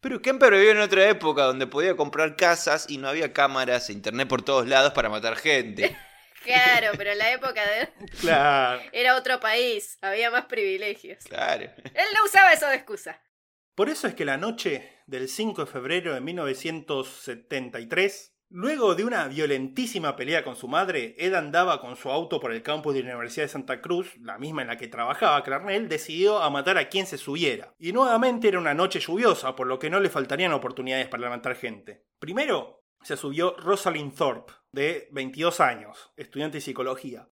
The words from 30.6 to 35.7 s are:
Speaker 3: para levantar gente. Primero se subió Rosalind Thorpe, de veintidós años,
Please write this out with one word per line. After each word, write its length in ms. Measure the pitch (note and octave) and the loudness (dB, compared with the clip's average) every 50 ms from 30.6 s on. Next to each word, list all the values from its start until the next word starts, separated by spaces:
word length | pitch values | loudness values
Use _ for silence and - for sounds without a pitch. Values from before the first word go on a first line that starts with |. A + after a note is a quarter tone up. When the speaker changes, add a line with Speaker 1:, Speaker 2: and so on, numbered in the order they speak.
| - B2 A#2+ - B2+ C3 C3 C3 B2+ C3 | -2 -6 -8 -8 -6 -4 -2 -2 -4 -4
Speaker 3:
para 140 | - A#2 A#2+ | -6 -8 -6
levantar 340 | B2 B2 A#2+ - C3 B2+ - | -6 -8 -6 -6 -6 -8 -6
gente. 480 | - A#2+ A2 G2+ F#2+ G2+ G#2 _ _ _ _ _ | -8 -10 -10 -12 -18 -20 -20 _ _ _ _ _
Primero 600 | - D3+ F3+ A#3 D4 D4 G#3 D3+ - - - _ _ _ _ _ | -12 -8 -4 -4 -2 -2 -2 -2 -4 -8 -16 _ _ _ _ _
se 140 | _ - D3+ C3 | _ -8 -8 -6
subió 380 | - D3 C#3 D3+ E3+ F3+ F3+ - | -6 -8 -2 0 0 0 -2 -4
Rosalind 560 | - E3 G3+ G3 - F#3+ E3 D#3 D3 C#3+ C3 | -2 -2 -2 0 0 -4 -4 -4 -8 -10 -4
Thorpe, 380 | - E3+ C#3 A#2+ - - - - _ _ _ - | -2 0 0 0 -4 -10 -20 -20 _ _ _ -4
de 340 | C#3 C#3 D3+ E3+ D3 - _ | -2 -2 -2 -2 -4 -8 _
veintidós 500 | C#3+ C#3 C3 C3 C3 C#3+ D#3+ F3 E3+ - | -10 -8 -8 -8 -6 -2 -2 -2 2 4
años, 500 | E3 C3 | 2 2